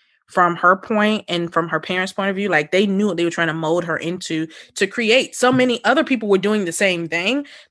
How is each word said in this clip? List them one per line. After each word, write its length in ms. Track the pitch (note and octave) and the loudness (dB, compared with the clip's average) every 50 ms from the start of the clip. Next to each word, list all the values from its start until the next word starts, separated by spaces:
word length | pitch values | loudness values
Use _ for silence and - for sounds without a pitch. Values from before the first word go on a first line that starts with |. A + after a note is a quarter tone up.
| _ _ _ _ _ _ | _ _ _ _ _ _
from 280 | - F#3+ F3 F3 E3+ | 2 2 2 2 2
her 200 | - - F3 F#3+ | 2 2 2 2
point 500 | F#3+ - - A3 G#3 G#3 G#3+ G#3+ - - - | 2 0 -2 0 2 2 2 0 -2 -4 -4
and 240 | F3 E3+ E3+ E3+ | -4 -4 -4 -2
from 160 | - E3 E3+ E3 | -2 -2 -2 -2
her 100 | D#3+ D#3 | -4 -6
parents' 360 | - - F#3 F#3 F#3 F#3+ - | -4 -4 -4 -4 -4 -4 -4
point 160 | - G3 G3 | -4 -4 -2
of 60 | F#3+ | -2
view. 120 | F#3+ G3+ G3 | -2 -2 0
Like, 220 | E3+ D3 D3+ - | 0 0 0 2
they 160 | - F#3+ G#3+ | 2 2 2
knew 220 | G3 F#3+ G3 G#3+ G#3 | 2 2 2 0 0
what 100 | E3+ E3+ | 0 0
they 60 | E3+ | -2
were 60 | E3+ | -2
trying 180 | E3 F3 E3+ D#3+ | 0 0 -2 -2
to 40 | |
mold 320 | D#3 E3 D#3+ D#3 E3+ F3 E3+ | -2 -2 -2 0 0 0 0
her 140 | E3 D#3+ - | -2 -4 -4
into 480 | - E3+ F3+ F#3 - - E3 D#3+ D#3+ - - - - - _ | -4 -6 -8 -8 -6 -6 -4 -4 -4 -6 -10 -18 -20 -16 _
to 100 | - - | -6 -6
create. 500 | G3 - B3 A3+ G#3 A#3 C4+ - - - | -4 -2 -2 0 2 2 2 2 0 -2
So 160 | - B3 B3+ | 0 2 4
many 320 | C4 B3+ B3+ B3+ A#3 - - | 4 4 2 2 0 0 0
other 200 | G#3+ B3 D#4+ D4+ | 2 2 2 2
people 220 | - C4 A3 A3 | 0 -2 -2 2
were 120 | G3+ G3 F#3+ | 2 2 2
doing 260 | F#3+ G#3 G#3+ G#3 F#3+ | 2 0 0 0 -2
the 80 | E3 | -4
same 340 | - - G#3 F#3+ F3+ E3+ E3+ | -2 0 0 0 0 -2 -4
thing. 400 | D#3 D#3+ E3+ F3+ G#3+ C4 D4 C#4+ - - - - _ | -4 -4 -2 -2 -2 -2 -2 -4 -8 -16 -20 -20 _